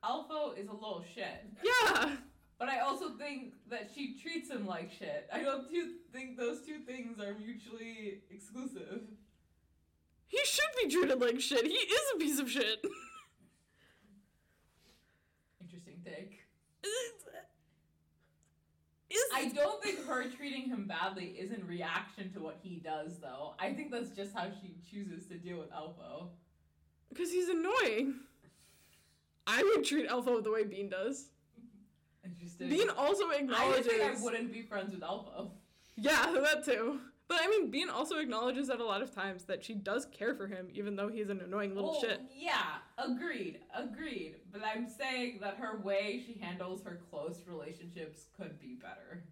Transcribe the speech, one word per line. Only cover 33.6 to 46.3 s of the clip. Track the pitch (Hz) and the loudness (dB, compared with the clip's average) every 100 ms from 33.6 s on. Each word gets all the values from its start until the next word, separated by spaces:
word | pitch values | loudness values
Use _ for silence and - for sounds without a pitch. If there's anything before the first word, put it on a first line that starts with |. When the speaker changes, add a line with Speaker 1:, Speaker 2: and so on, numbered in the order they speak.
| 262 262 240 | 6 6 6
Speaker 1:
think | 226 | 6
I | 202 - | 4 4
wouldn't | 226 226 240 | 0 0 -2
be | 214 | -6
friends | 220 202 190 | -4 -4 -2
with | 185 | -4
Elfo. | 160 214 - - 202 - - _ - - | -4 -4 -6 -8 -10 -10 -20 _ -16 0
Speaker 2:
Yeah, | 226 302 277 294 | 4 6 6 6
that | 294 302 | 6 6
too. | 302 233 233 285 - - _ | 4 4 4 0 -6 -18 _
But, | 339 | 4
I | 339 | 6
mean, | 427 294 | 6 6
Bean | 269 359 | 2 0
also | 185 311 330 | 0 0 2
acknowledges | 285 220 240 254 269 | 2 4 4 4 2
that | 240 | 2
a | |
lot | 233 202 | 2 2
of | 262 | 0
times | - 190 185 | -2 -2 -2
that | - 185 | -4 -4
she | - | -2
does | 214 196 220 269 | -4 2 0 0
care | - 214 | -2 0
for | 285 196 | 0 -2
him, | 190 185 | -6 -6
even | - 202 196 | -4 -2 0
though | 208 | -2
he's | 220 208 | 0 -2
an | 202 | -2
annoying | 180 196 202 196 | -2 -2 0 0
little | 302 | 0
Speaker 1:
Well, | 311 | 2
Speaker 2:
shit. | 233 185 262 269 | 2 0 -4 -6
Speaker 1:
yeah, | 339 392 - - - - | 0 0 0 -4 -10 -6
agreed, | 269 247 349 262 185 151 - | -2 0 0 -2 -4 -8 -8
agreed. | - 269 214 311 220 160 151 185 | -6 -6 -6 -6 -4 -6 -10 -14
But | 202 | -6
I'm | 220 220 240 | -2 -2 -4
saying | - 262 254 247 214 | -4 -2 0 -2 -2
that | 202 208 | -6 -4
her | 226 214 | -4 -4
way | 196 196 202 247 | 0 2 2 -2
she | 247 | -6